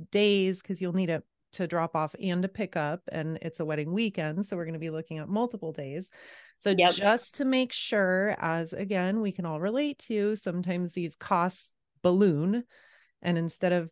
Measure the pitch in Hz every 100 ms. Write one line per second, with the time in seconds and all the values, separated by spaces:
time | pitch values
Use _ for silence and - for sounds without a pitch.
0 | 165 202 208 202 185 180 - 180 180 175
1 | 180 160 - _ _ - 175 175 165 160
2 | 156 - 190 175 190 190 202 170 147 170
3 | - 160 156 160 165 - 156 151 151 185
4 | 226 196 156 160 202 175 160 160 160 156
5 | 160 160 151 202 240 226 165 151 139 147
6 | 185 - - - - - 214 190 175 175
7 | 202 233 - - 269 262 254 - - 214
8 | 190 185 202 - 165 165 165 170 196 196
9 | 185 214 214 185 175 156 185 240 294 285
10 | - 214 202 214 - 175 180 180 175 185
11 | 170 - - 185 180 - - _ _ _
12 | 180 180 202 147 165 226 240 _ _ _
13 | _ _ 175 170 165 - 185 175 170